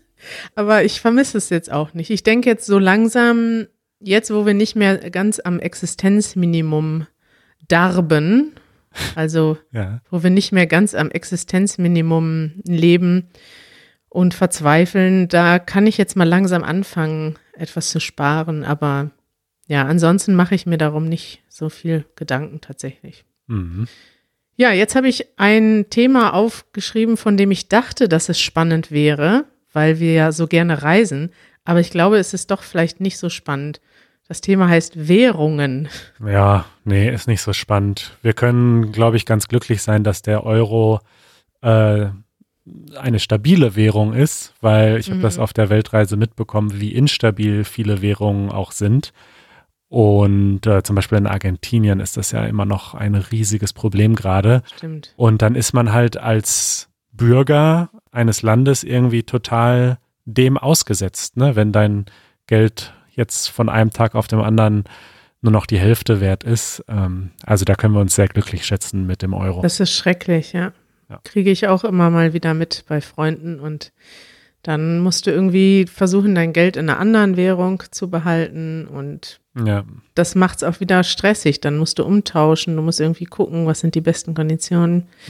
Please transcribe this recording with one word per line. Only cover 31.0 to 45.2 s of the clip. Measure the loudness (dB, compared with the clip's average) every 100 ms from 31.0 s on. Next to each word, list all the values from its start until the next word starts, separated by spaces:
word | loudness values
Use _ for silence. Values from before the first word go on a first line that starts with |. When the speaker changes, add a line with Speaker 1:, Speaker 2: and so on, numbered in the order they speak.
| 2 -2 -8 -12 _ _ -2
Speaker 1:
Aber | 0
ich | 0
glaube, | 2 2 2
es | 0 -6
ist | -6
doch | -6
vielleicht | -4 -2 -2 -2
nicht | -6 -4
so | -8
spannend. | -8 -8 -8 -8 -12 _ _ _ _ _
Das | -10
Thema | 0 2 4
heißt | 4 0 -8 2
Währungen. | 4 4 2 0 0 -2 -4 -8 -12 -20 _
Speaker 2:
Ja, | -2 2 4 4 0 _ -2
nee, | 0 0
ist | 0 -2
nicht | -2
so | -2
spannend. | -6 -2 -2 0 -4 -10 -4
Wir | -2
können, | 0 2 2 4 2 0
glaub | 2 2 2
ich, | 0
ganz | -2 0
glücklich | -2 -2 -4
sein, | 0 0
dass | 0 -2
der | -2 -2 0
Euro, | 0 2 2 2 0 -4 _ _ _ _ _
äh, | 2 4 4 2 -2 -8 _ _ _ _ -20 -20 -20 -8
eine | -2 -2
stabile | 0 0 4 4 4 4
Währung | 2 2 0
ist, | 2 0 -2 -14 _
weil | 2 4 4 2
ich | -2
hab |
Speaker 1:
Mhm. | -2